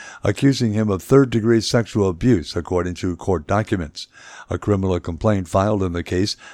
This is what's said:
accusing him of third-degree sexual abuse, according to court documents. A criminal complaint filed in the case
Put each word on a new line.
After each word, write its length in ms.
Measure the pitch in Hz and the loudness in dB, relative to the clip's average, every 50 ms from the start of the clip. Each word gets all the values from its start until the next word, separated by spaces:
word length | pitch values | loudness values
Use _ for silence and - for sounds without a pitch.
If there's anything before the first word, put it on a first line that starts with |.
| - - - - - | -20 -20 -14 -4 -2
accusing 480 | 104 104 - - 139 135 120 127 113 104 | -2 0 2 2 2 2 2 0 0 0
him 180 | 107 110 107 | 0 0 0
of 120 | 98 90 - | 0 -2 0
third-degree 580 | - 131 139 139 123 113 117 104 117 117 113 | 4 4 4 4 4 2 -2 2 2 2 2
sexual 480 | 104 - - 123 110 - - 107 101 95 | 2 2 0 0 0 0 0 0 0 0
abuse, 480 | 87 80 113 127 123 90 73 - - | 0 0 2 2 2 2 2 -2 -6
according 380 | 90 85 - 92 90 87 90 92 | -8 -4 -2 -2 -2 -2 -2 -4
to 220 | - - 92 87 | -4 -4 -4 -4
court 300 | - - - 92 82 76 | -4 -2 -2 -2 -2 0
documents. 640 | - 98 104 107 - 110 95 82 73 - - - - _ - - - - - - - | -2 -2 -2 0 0 -2 -4 -4 -6 -10 -14 -18 -18 _ -20 -20 -20 -20 -20 -12 -8
A 80 | 87 | -8
criminal 420 | 87 - - 104 95 95 95 92 87 | -6 0 0 0 2 2 0 0 -2
complaint 500 | - - 85 78 - 110 107 98 92 - | -2 -4 -6 -2 0 0 2 0 0 0
filed 340 | - 98 95 107 107 101 95 | 0 0 2 2 0 0 0
in 100 | 92 85 | -2 -2
the 100 | 87 85 | -4 -6
case 360 | - 90 90 98 104 - - - - | -2 -2 0 0 -2 -4 -8 -14 -20